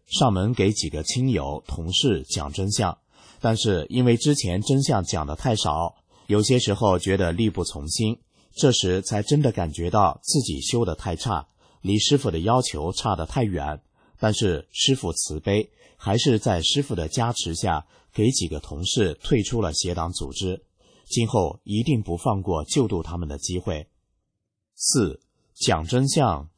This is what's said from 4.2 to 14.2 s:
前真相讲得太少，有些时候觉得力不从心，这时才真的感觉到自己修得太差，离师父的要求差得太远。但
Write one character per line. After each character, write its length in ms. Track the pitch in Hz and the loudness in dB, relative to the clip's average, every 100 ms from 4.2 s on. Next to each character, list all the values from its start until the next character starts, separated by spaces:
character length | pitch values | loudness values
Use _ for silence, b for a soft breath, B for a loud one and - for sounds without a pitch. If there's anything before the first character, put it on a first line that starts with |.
| 147 147 | 4 2
前 260 | 92 90 | 2 0
真 200 | 107 135 | 2 2
相 220 | 135 113 | 2 0
讲 240 | 87 87 71 | 0 -4 -4
得 80 | 76 | -4
太 180 | 135 | 0
少， 420 | 107 - 76 82 - _ b b | 0 0 -2 -2 -6 _ b b
有 140 | 104 | 2
些 160 | 107 123 | 4 2
时 160 | - | 2
候 240 | 98 107 90 | 2 4 2
觉 200 | 95 95 | 2 2
得 160 | 90 | 2
力 160 | 85 110 | 2 0
不 160 | 95 87 | 0 -4
从 200 | 78 73 | -6 -6
心， 280 | - 110 117 _ b b | -2 -2 -2 _ b b
这 180 | - 143 | 2 4
时 300 | 120 92 92 | 4 2 0
才 200 | 98 104 | -2 -4
真 200 | 107 147 | 2 2
的 100 | 139 | 2
感 220 | 107 85 | 2 -4
觉 160 | 73 85 | -4 0
到 320 | 110 95 - | 4 4 2
自 160 | - 151 | -2 0
己 220 | 110 73 | 0 -4
修 240 | - 78 87 | -2 0 0
得 100 | 80 | -2
太 220 | 95 80 | -4 -4
差， 280 | - 87 - b b b | -2 -4 -6 b b b
离 160 | 92 104 | 0 0
师 200 | - 143 | 4 2
父 140 | 120 | 2
的 80 | 85 | -2
要 220 | 92 127 | 2 2
求 320 | 123 78 80 | 2 -4 -6
差 240 | - 113 90 | -4 -2 -2
得 80 | 80 | -2
太 180 | - | -2
远。 380 | 113 87 71 76 _ _ b | -2 -2 -6 -8 _ _ b
但 160 | b | b